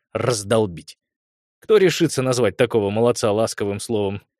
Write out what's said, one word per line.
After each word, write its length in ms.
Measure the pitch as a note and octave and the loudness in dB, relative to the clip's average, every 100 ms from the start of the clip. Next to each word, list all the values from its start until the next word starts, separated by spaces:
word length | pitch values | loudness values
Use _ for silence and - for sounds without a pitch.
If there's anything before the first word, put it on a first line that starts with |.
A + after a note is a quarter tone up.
| _ | _
раздолбить. 840 | A2 A2 A2+ G2+ A2+ G#2 D#2+ - - _ _ _ _ _ _ | -4 -2 -2 0 0 0 -6 -18 -20 _ _ _ _ _ _
Кто 180 | - G#3+ | 2 4
решится 440 | F#3 - D#3+ - | 4 2 0 0
назвать 340 | C3 B2+ G#2+ - | -2 0 0 0
такого 340 | A#2+ A2+ G2+ | 0 2 0
молодца 420 | G#2+ A#2+ A#2 A2+ | 2 0 2 0
ласковым 480 | G#2 A2+ - G#2 G#2 | 0 -2 -4 -6 -6
словом 420 | - G#2+ G2 G2 _ | -4 -4 -2 -6 _